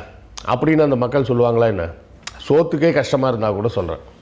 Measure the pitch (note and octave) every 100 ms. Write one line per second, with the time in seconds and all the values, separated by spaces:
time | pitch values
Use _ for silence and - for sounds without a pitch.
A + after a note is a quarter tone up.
0 | - - - - - B2 D#3 D#3 D3 B2
1 | B2 C#3+ C3 A#2+ A#2+ A#2 A2+ F#2+ E2 -
2 | - - - - - D3 B2+ D3 E3 C#3+
3 | C3 C#3 C3 A2+ A2 G2+ A2 G2+ F2 D2+
4 | - -